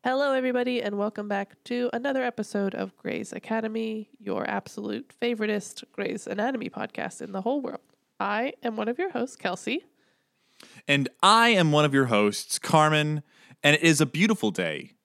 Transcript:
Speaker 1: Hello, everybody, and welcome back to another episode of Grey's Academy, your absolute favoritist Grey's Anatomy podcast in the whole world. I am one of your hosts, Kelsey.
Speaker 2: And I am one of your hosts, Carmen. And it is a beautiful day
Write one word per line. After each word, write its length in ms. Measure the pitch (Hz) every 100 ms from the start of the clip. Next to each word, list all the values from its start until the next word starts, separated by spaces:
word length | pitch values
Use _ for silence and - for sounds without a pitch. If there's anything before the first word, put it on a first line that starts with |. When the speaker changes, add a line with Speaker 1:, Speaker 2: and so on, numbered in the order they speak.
Speaker 1:
Hello, 300 | 247 262 285
everybody, 500 | 262 254 247 247 240
and 160 | 208 202
welcome 300 | 208 208 208
back 340 | 202 202 _ -
to 240 | 240 247
another 320 | 233 269 269
episode 500 | 254 233 208 208 196
of 220 | - 190 _
Grey's 380 | - - -
Academy, 760 | - - 220 220 220 226 220 214 _
your 320 | 202 - -
absolute 640 | 202 - - 214 226 - _
favoritist 640 | 240 233 214 208 190 - -
Grey's 340 | - 202 202 -
Anatomy 440 | 196 226 262 -
podcast 520 | - - - 190 -
in 120 | -
the 80 | 196
whole 180 | 190 285
world. 220 | 262 - _ _ _ _
I 360 | 196 208 262 -
am 140 | 240 220
one 100 | 214
of 100 | 247
your 140 | 370
hosts, 240 | 226 254 -
Kelsey. 480 | 156 185 - 285 - _ _ _ _ _ _ _ - - -
Speaker 2:
And 220 | 143 135 _
I 280 | 190 220 233
am 240 | 214 165
one 100 | 147
of 100 | 151
your 120 | 135 127
hosts, 540 | 107 104 101 - -
Carmen. 640 | - 160 151 156 151 151 - _ _ -
And 140 | 147 147
it 80 |
is 160 | 165 151
a 60 | 151
beautiful 460 | 151 214 214 110
day 420 | 92 85 73 - _